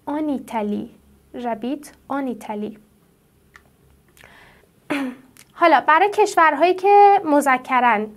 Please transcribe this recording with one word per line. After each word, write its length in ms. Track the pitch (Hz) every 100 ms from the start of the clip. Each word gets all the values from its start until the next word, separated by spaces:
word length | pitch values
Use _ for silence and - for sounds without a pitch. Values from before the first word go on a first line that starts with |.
| -
آن 220 | 294 302
ایتالی، 600 | 262 - 226 208 208 233 - _ _ _ 254
ژابیت 560 | 247 220 240 285 - - -
آن 200 | 277 269
ایتالی. 500 | 214 - 208 214 - _ _ _ _ _ _ _ _ _ _ _ _ _ _ - - - _ _ _ -
<clears throat> 240 | 294 262 240 _ _ _
حالا 280 | - 339 269 -
برای 220 | 311 403
کشورهایی 640 | 403 403 - 320 285 349
که 480 | 370 381 403 403 392 311
مذکرن، 840 | 294 277 254 - 254 240 208 214